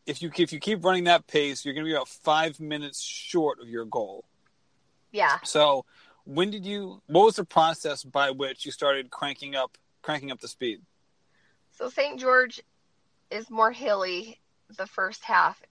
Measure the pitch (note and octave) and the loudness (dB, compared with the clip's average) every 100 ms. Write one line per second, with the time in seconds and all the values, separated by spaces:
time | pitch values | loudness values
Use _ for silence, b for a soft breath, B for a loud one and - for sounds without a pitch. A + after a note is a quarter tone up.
0 | - C#3 E3 - E3 D#3 G3 G#3+ F3 F#3 | -10 -8 -6 0 0 0 -4 0 2 2
1 | F3 E3+ - D#3 C#3+ C3+ C#3+ C#3 D#3 D3+ | 6 4 4 0 0 -2 -8 -6 -2 -2
2 | C3 - - D#3 D#3+ D3 D#3 D3+ D3 - | -4 -6 0 2 2 -4 -8 -8 -8 -12
3 | - - - F3 D3+ - A#2+ A#2 A2+ B2+ | -12 -12 -4 0 0 -2 -8 -10 -6 -6
4 | G2+ G2 - _ _ _ _ _ _ _ | -6 -10 -20 _ _ _ _ _ _ _
5 | _ G#3 E3 C#3 - D#3 D3 C3+ - b | _ 0 2 2 0 4 6 4 -2 b
6 | b b - C#3+ G3 G#3 F#3+ G#3 F#3+ F#3+ | b b -8 -2 -2 -2 -8 -8 -10 -14
7 | - D#3 G#3+ G#3 F#3 - D#3+ E3 D#3 C#3+ | 2 8 8 6 0 2 2 2 -4 -6
8 | C3 C#3 C#3 C3+ C3+ C3 D3 - D3 C3+ | -6 0 0 0 -6 -6 -10 -2 0 0
9 | B2+ - C#3+ C3+ C#3 C#3 B2+ _ _ _ | -2 -8 -8 -8 -8 -6 -6 _ _ _
10 | - D3+ C3+ B2+ A#2+ - B2 G#2 _ _ | -6 -6 -6 -12 -12 -8 -6 -6 _ _
11 | _ _ _ _ _ _ _ - B3+ - | _ _ _ _ _ _ _ -12 -8 -2
12 | C#4 C4 B3+ B3+ B3+ - - _ _ _ | -2 -2 2 4 4 -4 -20 _ _ _
13 | _ _ - G#3 A3 A3 A3 A#3+ C4 G3+ | _ _ -12 -12 -6 2 2 2 -2 0
14 | F#3 F3+ A3 A#3 _ _ _ G#3+ F#3+ - | -2 -6 -10 -18 _ _ _ -12 -10 -4
15 | F#3+ A3 - F#3 D#3+ F#3 - | -6 -6 -2 2 2 0 -8